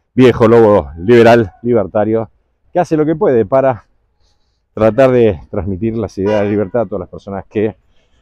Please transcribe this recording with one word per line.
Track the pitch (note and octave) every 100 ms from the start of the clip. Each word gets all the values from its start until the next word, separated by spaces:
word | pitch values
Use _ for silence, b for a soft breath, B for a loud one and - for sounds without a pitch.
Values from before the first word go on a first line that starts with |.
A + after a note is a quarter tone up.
| _
viejo | - B2+ - A2
lobo | A#2 A2 G#2 D2 D#2
liberal, | F#2 A#2+ A2+ A#2+ G#2+ -
libertario, | A#2+ A#2 F#2+ G#2+ G#2 A2 A2+ _ _ _ _
que | F3
hace | E3+ D#3
lo |
que | D3 D#3+
puede | G#3 B2
para | G2 C3+ C3+ A#2 _ _ _ _ _ _ _ _ _
tratar | - A2 G#2+ C3+
de | B2 A2+ E2+ -
transmitir | G2+ F2+ F#2+ A2 A2+
las | G2 -
ideas | G2 G#2+
de | G2+
libertad | G#2 G2 A#2+
a | G#2
todas | G2+
las | F2+
personas | E2+ - G2 -
que | A2+ G#2+ F#2+ _ _ _ _